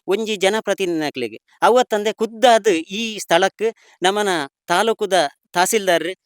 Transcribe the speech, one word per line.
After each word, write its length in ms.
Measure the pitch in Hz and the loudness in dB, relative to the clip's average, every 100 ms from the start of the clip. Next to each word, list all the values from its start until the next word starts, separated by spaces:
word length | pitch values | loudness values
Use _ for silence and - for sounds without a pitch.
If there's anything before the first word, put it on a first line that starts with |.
| - | -4
ಒಂಜಿ 280 | 202 220 214 | -2 -2 -2
ಜನಪ್ರತಿನಿಧಿನಕ್ಲೆಗ್ 1040 | 190 214 214 190 185 165 151 - 117 107 _ _ | 0 0 -2 -4 -2 -2 -4 -6 -8 -10 _ _
ಅವತ್ತಂದೆ 520 | 175 247 254 214 208 | 2 4 2 -2 -4
ಖುದ್ದಾದ್ 560 | 202 220 226 247 226 208 | -4 -6 0 4 4 4
ಈ 500 | 165 165 196 226 208 | 0 -2 -8 -8 -8
ಸ್ಥಳಕ್ 540 | - 175 190 - 220 - _ _ | 0 2 2 -2 -6 -6 _ _
ನಮನ 240 | 180 208 208 175 139 _ - | -2 0 -2 -2 -6 _ -2
ತಾಲೂಕುದ 460 | 175 220 214 208 185 143 - _ | 0 2 0 0 0 0 -4 _
ತಹಸೀಲ್ದಾರ್ 540 | 180 185 226 190 170 160 190 | -2 0 0 0 0 -2 -10